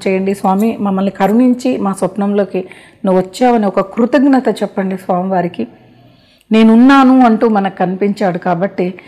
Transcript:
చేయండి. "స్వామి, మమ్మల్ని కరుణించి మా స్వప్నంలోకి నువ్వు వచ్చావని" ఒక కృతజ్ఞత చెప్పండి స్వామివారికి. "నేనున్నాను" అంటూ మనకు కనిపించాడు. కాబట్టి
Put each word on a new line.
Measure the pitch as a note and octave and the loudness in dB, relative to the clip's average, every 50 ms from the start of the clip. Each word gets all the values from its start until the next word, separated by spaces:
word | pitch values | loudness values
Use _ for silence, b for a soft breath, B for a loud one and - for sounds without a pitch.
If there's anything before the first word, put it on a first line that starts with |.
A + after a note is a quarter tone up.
| - | -4
చేయండి. | G3 F#3+ F#3+ F#3+ G3 G3 | -4 -2 -2 -2 -4 -4
"స్వామి, | G3 - F#3+ F#3+ G3 G#3+ A3+ A3 - | -2 -2 -2 0 0 0 -2 -2 -4
మమ్మల్ని | G#3 G3+ F#3+ F#3+ G3 G3 | -4 -4 -4 -2 -4 -4
కరుణించి | - - G3 F#3+ G#3+ A#3 B3+ B3+ B3 B3 - B3+ B3+ | -2 -2 -2 0 2 2 2 2 0 0 -2 -4 -4
మా | A#3 G3+ G3 F#3+ | -2 -4 -6 -4
స్వప్నంలోకి | - G3+ F3+ F#3 G#3 G3+ G3+ G3+ G3+ G3 F#3+ - F#3 F#3 B B B B B B B - | -4 -6 -6 -4 -4 -4 -2 -2 -2 -2 -2 -4 -8 -8 B B B B B B B -2
నువ్వు | G3 F#3 F#3 | 0 0 0
వచ్చావని" | F3+ F#3 - - B3 B3 A#3+ A3+ G#3 | 0 -2 -4 -2 0 2 2 2 0
ఒక | G3 F#3 G3 | 0 -2 -2
కృతజ్ఞత | F#3+ F#3+ - A3 A#3+ A#3 - C#4+ B3+ C#4+ C4+ B3+ B3+ A#3 | -4 -4 -2 -2 -2 0 2 2 2 2 2 2 0 -2
చెప్పండి | G#3+ - G#3+ G3 - G#3 F#3+ F#3+ F#3 | -4 -4 -6 -6 -6 -6 -6 -4 -6
స్వామివారికి. | F#3 - - F#3+ F3 F#3 F#3+ F#3+ F3+ F3 F3 - - A3+ - - b b b b b b b b b b b b b b b | -8 -6 -4 -4 -4 -2 -2 -2 -2 -4 -4 -6 -8 -10 -10 -10 b b b b b b b b b b b b b b b
"నేనున్నాను" | G#3+ A3 A3+ A3 A3 A3+ B3 C4+ C#4 C#4 C4 B3+ C4 C4 B3+ | 2 4 4 6 6 6 6 6 6 6 6 4 6 4 4
అంటూ | A#3 A3 G#3 B3 A3+ | 4 2 2 0 0
మనకు | A3 G3+ G3 F#3+ F#3+ | 0 0 -2 -4 -4
కనిపించాడు. | - F#3+ F3+ F#3+ F#3 G#3 G3+ G3+ - G#3+ F#3 E3+ | -4 -4 -4 -2 -2 -2 -2 -2 -2 -2 -2 -2
కాబట్టి | F3 - F#3 F3 E3 F#3+ G3 G3 - F3+ F3+ F#3 B B | -2 -4 -4 -4 -2 -4 -6 -4 -4 -6 -6 -6 B B